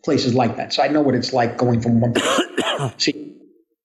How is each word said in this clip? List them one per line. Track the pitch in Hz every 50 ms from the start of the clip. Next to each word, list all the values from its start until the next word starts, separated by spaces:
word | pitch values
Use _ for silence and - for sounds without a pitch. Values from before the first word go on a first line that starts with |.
places | - 165 143 127 139 127 117
like | 131 120 113 -
that. | - 135 123
So | - 147
I | 139 139
know | 147 151
what | 143 135 123
it's | 127 120 - 131
like | 127 117 117 - -
going | 127 120 120 113
from | 113 117 117 113
one | 123 120 117
place. | 120 - - - - 370 - - - - - 554 - 143 120 -
<coughs> |
See, | - - - - - - - - - - - _ _ _ _ _ _